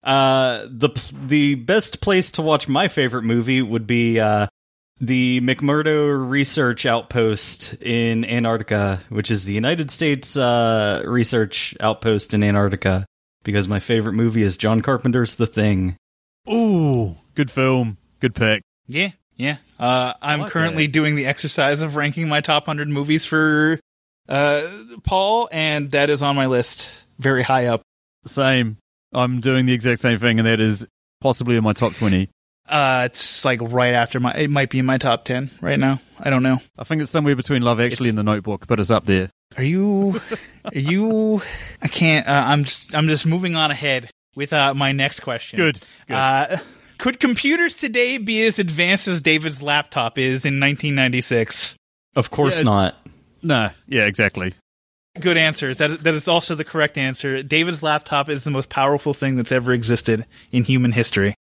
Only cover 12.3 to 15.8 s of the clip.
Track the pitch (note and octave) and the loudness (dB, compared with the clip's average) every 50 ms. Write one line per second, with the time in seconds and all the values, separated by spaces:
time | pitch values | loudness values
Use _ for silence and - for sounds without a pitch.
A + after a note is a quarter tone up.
12.3 | - G#2 G#2 G#2 G2+ G2+ G2+ G2+ G2 - - F#2+ F#2+ F#2 G2 - _ _ _ _ | 0 2 2 4 2 2 2 0 0 0 0 0 0 0 -2 -6 _ _ _ _
13.3 | _ _ _ - G2+ G#2 G2 F#2 G#2 G2 - - A#2+ A2+ G#2 A2 G2 A2 A#2 A#2 | _ _ _ -4 -2 -2 -2 0 -2 -4 -2 0 0 0 0 0 0 0 0 2
14.3 | A2 A#2 G#2+ G2 F#2 - - G#2+ A2 A2+ G#2+ - C3+ B2 - B2+ A#2+ B2+ A#2+ A2 | 2 2 2 2 0 0 0 2 2 2 2 0 -2 0 0 0 2 2 0 0
15.3 | - - A#2+ G#2+ - G#2+ G#2+ G#2+ G#2 F#2+ | 0 -2 -4 -2 0 0 2 2 2 2